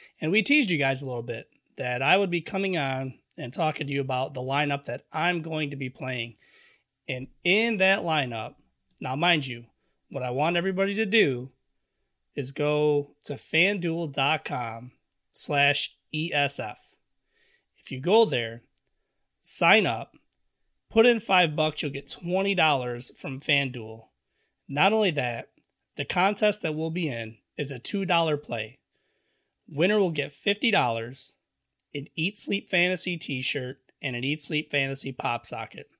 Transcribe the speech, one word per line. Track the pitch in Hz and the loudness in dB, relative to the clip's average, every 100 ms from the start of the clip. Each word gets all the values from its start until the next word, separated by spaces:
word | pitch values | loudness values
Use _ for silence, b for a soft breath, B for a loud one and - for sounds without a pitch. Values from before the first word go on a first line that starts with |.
| B B | B B
and | 156 | 0
we | 208 | 2
teased | 220 294 208 | 4 4 4
you | 156 | 2
guys | 135 135 | 0 0
a | 139 | -4
little | 120 | -6
bit | 120 113 - _ _ - | -6 -8 -10 _ _ -8
that | 123 123 | -4 0
I | 135 190 | 2 4
would | 190 | 2
be | 170 | -2
coming | - 190 196 175 | -2 -4 -2 0
on | 135 131 135 - _ - | 0 -2 -4 -10 _ -12
and | 139 | -8
talking | 156 156 - 139 | -2 0 0 -2
to | |
you | 139 | -2
about | 131 127 135 | 0 -2 -2
the | 131 | -4
lineup | 131 139 147 139 - | -2 0 0 -2 -4
that | 123 _ | -8 _
I'm | 156 170 175 | -2 0 0
going | 160 156 147 | -2 -4 -4
to | 135 | -4
be | 131 | -8
playing. | - 131 123 117 - b b b b b _ - | -6 -6 -6 -8 -12 b b b b b _ -8
And | 127 131 _ | -8 -10 _
in | 175 208 233 208 | 2 2 2 2
that | 190 196 | 2 2
lineup, | 170 156 127 113 120 - _ _ _ - | 0 0 0 -4 -8 -12 _ _ _ -8
now | 135 | -4
mind | 135 175 165 131 | 2 4 2 0
you, | 117 117 _ _ _ - | -8 -14 _ _ _ -10
what | 135 | -6
I | 123 | -2
want | 131 160 175 | 0 2 2
everybody | 185 185 196 | 0 0 0
to | 202 214 | 0 2
do | 220 160 123 131 _ _ _ _ _ _ _ _ | 4 4 2 -6 _ _ _ _ _ _ _ _
is | - 131 | -8 -6
go | - 147 151 151 147 143 _ | -2 0 2 4 2 0 _
to | - | -10
fanduel | 131 - 160 185 208 170 165 156 | -10 0 2 2 2 -2 -2 -4
dot | 139 139 160 | 0 0 0
com | - 135 117 113 127 - _ _ _ | -2 -6 -6 -8 -14 -20 _ _ _
slash | - - 143 143 143 - _ _ | -4 0 4 4 2 -2 _ _
E | 151 165 | -4 -2
S | 147 143 - | 0 0 -2
F. | 110 - - _ _ _ _ _ _ _ _ _ | -6 -10 -20 _ _ _ _ _ _ _ _ _
If | - | -10
you | 131 | -4
go | 156 220 | 4 6
there, | 196 127 113 120 - _ _ _ _ _ _ _ | 6 2 -4 -10 -18 _ _ _ _ _ _ _
sign | - - 170 214 156 | -4 2 6 6 4
up, | 113 - - _ _ _ _ _ _ - | -2 -8 -18 _ _ _ _ _ _ -2
put | 226 | 4
in | 247 233 | 6 4
five | - 185 165 | 2 4 4
bucks, | 151 156 - | 2 -2 -2
you'll | 151 | -4
get | 139 - | -6 -8
twenty | - 170 185 196 | -8 -2 0 0
dollars | 180 160 139 123 120 - - | 2 2 2 -2 -6 -10 -10
from | 156 135 | -10 -4
FanDuel. | - 143 135 120 110 113 - _ _ _ _ _ - | 2 2 2 -4 -10 -14 -18 _ _ _ _ _ -6
Not | 139 185 | 2 4
only | 220 196 | 4 2
that, | 143 123 117 - _ _ _ _ - | 0 -2 -4 -10 _ _ _ _ -10
the | 139 | -4
contest | 180 196 208 214 - | 2 2 4 2 2
that | 160 | -2
we'll | 156 160 | -2 -2
be | 170 156 | -2 -2
in | 117 110 110 _ - | -2 -6 -12 _ -8
is | 139 | -6
a | 123 | -6
two | - 202 180 | -4 -2 2
dollar | 170 160 147 | 2 2 0
play. | - 117 107 - _ _ _ _ _ _ _ _ - | -2 -6 -6 -12 _ _ _ _ _ _ _ _ -8
Winner | 147 185 214 | 0 2 4
will | 185 | 2
get | 151 147 | 0 -6
fifty | - - 202 233 | -4 -4 0 2
dollars, | 185 123 113 117 135 - - _ _ _ _ _ | 4 2 0 -4 -10 -16 -20 _ _ _ _ _
an | 143 127 - | -10 -8 -4
Eat | 175 - | -4 -2
Sleep | - 202 - | 0 -2 0
Fantasy | 175 180 180 180 170 | 2 2 0 -2 -4
t-shirt, | - 131 127 139 127 - _ _ | -6 -4 -2 -2 -4 -10 _ _
and | 139 120 | -8 -4
an | |
Eat | 135 156 | -4 -4
Sleep | - 151 151 | -2 -2 0
Fantasy | 143 135 135 135 | 0 0 -2 -6
pop | 131 127 120 | -6 -4 -4
socket. | - 113 110 - - | -6 -8 -10 -14 -18